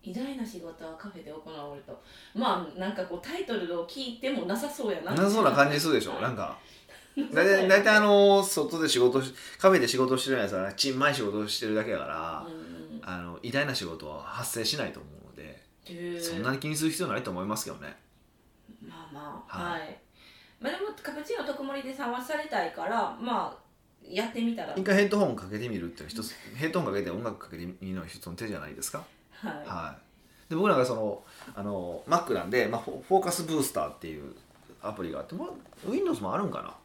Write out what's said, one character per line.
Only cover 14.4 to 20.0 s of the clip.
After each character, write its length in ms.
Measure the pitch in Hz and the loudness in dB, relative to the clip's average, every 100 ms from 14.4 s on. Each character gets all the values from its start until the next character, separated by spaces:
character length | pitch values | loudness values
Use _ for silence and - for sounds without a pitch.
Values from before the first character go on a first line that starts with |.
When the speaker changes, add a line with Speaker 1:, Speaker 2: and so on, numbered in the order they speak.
| 120 117 | -4 -2
Speaker 2:
生 60 | |
し 120 | 110 151 | -2 -2
な 100 | 107 | -4
い 60 | |
と 80 | - | -6
思 80 | 73 73 | -16 -18
う 40 | 67 | -20
の 80 | - | -18
で、 260 | 76 - _ _ - | -16 -18 _ _ -16
Speaker 1:
へ 60 | 170 175 170 | -10 -8 -6
ー。 20 | |
Speaker 2:
そ 140 | 170 | -6
ん 80 | 165 | -4
な 80 | 113 | -2
に 80 | 135 | -2
気 80 | 151 | -4
に 80 | |
す 100 | 151 | 0
る 60 | 156 | -2
必 120 | 156 | 0
要 60 | 170 | -2
な 100 | 104 | -2
い 40 | |
と 80 | - | -4
思 120 | 90 | -6
い 40 | 95 | -4
ま 100 | 107 | -4
す 100 | - | -6
け 40 | |
ど 60 | 73 | -10
ね。 180 | 73 - _ _ _ _ _ _ _ - - | -14 -16 _ _ _ _ _ _ _ -20 -18
Speaker 1:
ま 200 | 160 156 | -18 -16
あ 20 | |
ま 320 | 143 147 - - | -14 -12 -14 -12
あ、 100 | - | -8
Speaker 2:
は 180 | - 165 | -6 -6
い。 20 | |
Speaker 1:
は 60 | 156 | -8
い。 120 | - | -14